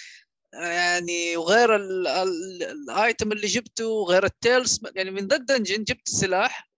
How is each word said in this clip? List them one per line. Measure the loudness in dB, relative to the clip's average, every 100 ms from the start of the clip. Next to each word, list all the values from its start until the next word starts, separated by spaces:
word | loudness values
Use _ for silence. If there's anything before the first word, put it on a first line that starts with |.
| -20 -20 _ _ _
يعني، | -10 -4 -2 0 0 -2 -4 -2 -2
وغير | 4 6 6 4
ال-، | 0 -2 0
ال-، | 0 0 -2 -6 -8
الآيتم | -8 -10 -6 0 0 0 -2
اللي | -2 -2
جبته، | -4 -6 -6 -2
وغير | 0 4 4
التيلز، | 4 2 2 2 2 -2 -6
يعني | -8 -6
من | -4 0
ذا | 0
الدنجن | 2 0 0 -4
جبت | -4 -6 -4
سلاح | -2 0 2 0 -2 -16